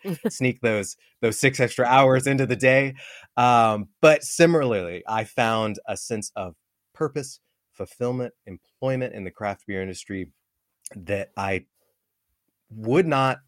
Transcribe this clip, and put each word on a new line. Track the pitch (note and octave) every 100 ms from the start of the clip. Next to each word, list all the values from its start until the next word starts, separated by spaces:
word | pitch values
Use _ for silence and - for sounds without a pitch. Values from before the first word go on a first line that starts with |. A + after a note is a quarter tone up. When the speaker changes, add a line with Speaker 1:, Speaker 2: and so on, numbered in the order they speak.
| G3
Speaker 1:
<laughs> | E3 A3+
Speaker 2:
sneak | - B2+ A#2
those, | A#2 G#2+ F#2+ - _ _
those | A2+ G#2+
six | C3+ C3+
extra | B2 - A#2+
hours | C3 C3+ C3 C3+
into | C#3 C3
the | B2+
day." | C3 C3+ C3+ C3+ - - - -
Um, | B2 A#2+ A2+ G#2+ G2+ _
but | D#3 D3+
similarly, | - - E3+ E3+ C3 G#2+ F2 F2 -
I | A2
found | G#2+ - A2+ A2+ G#2+ G2+ -
a | G2+
sense | - A2 - -
of | F#2 E2+ _ _ _
purpose, | - D#3 D3 C3+ - _ _ _
fulfillment, | - F#2+ - A#2+ B2+ B2 - -
employment | F2+ _ _ C3 C3 B2+
in | G#2+
the | F#2
craft | - G#2 G2 -
beer | G2
industry | F#2+ F2+ - G2 F2+ _ _ _ _ _ - G2+
that | F2+ G2+ G2 -
I | G2 F#2+ - _ _ _ _ _ _ _ _ _ _
would | A2 A2 C#3+ E3+
not, | C#3 C3 C3